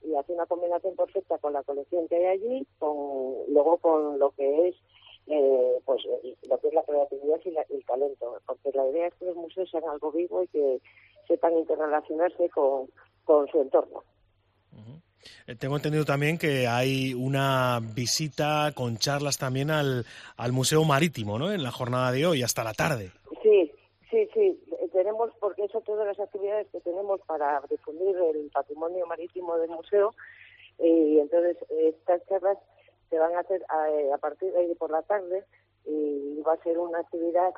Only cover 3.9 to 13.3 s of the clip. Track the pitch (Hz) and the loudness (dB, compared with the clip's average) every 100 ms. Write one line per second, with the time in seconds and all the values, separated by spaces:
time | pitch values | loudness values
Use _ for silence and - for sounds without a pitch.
3.9 | 156 151 139 139 - 139 147 180 175 _ | 4 2 2 0 2 2 4 2 0 _
4.9 | _ - - - 151 135 131 127 127 - | _ -20 -20 -4 2 4 4 4 0 0
5.9 | 120 - 123 123 - 123 127 147 160 151 | -2 -2 -6 -6 -14 -4 -2 2 0 0
6.9 | 147 143 135 143 165 180 156 - 139 - | 0 0 -2 -2 -2 -2 -6 -6 -8 -4
7.9 | 127 143 135 120 110 - 127 143 135 131 | -2 -2 -4 -10 -10 -10 -8 -4 -2 0
8.9 | 156 175 - 180 170 170 190 180 165 160 | 0 -4 -6 -8 -8 -10 -8 -6 -6 -6
9.9 | 147 151 160 175 180 180 151 143 - - | -6 -4 -4 -2 -4 -2 0 0 0 -6
10.9 | _ _ _ - 170 170 165 160 151 156 | _ _ _ -2 0 2 2 0 -2 0
11.9 | 151 151 156 175 - 175 - 139 135 - | 0 -2 -2 -2 0 -2 2 2 0 -4
12.9 | _ _ _ - | _ _ _ 4